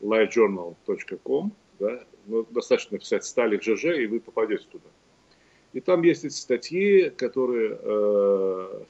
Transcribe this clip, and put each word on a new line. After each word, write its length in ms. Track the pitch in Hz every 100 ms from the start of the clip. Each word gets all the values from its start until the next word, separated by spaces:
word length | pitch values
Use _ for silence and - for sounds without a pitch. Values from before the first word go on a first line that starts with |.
лайв 280 | 104 110 104
джорнал 440 | 120 107 95 85 85 -
точка 320 | 92 - 92
ком, 340 | - 139 202 - _ -
да, 240 | 101 123 - _ 101
ну, 200 | 113 110
достаточно 460 | 120 - 120 - 98
написать 280 | - 101
«Сталик 400 | - - 117 104
Ж 120 | 110 101
Ж», 260 | 156 165
и 40 | 110
вы 120 | 113
попадёте 460 | - - 110 98 -
туда. 200 | 82 - _ _ _ _ _ _ _ _
И 60 | 131
там 240 | - 180
есть 220 | 170 143 147
эти 80 |
статьи, 760 | - - 120 - 170 202 196 160
которые, 640 | - 123 131 127 120 110
э, 1120 | 110 - 107 104 104 101 98 95 92 95 104 107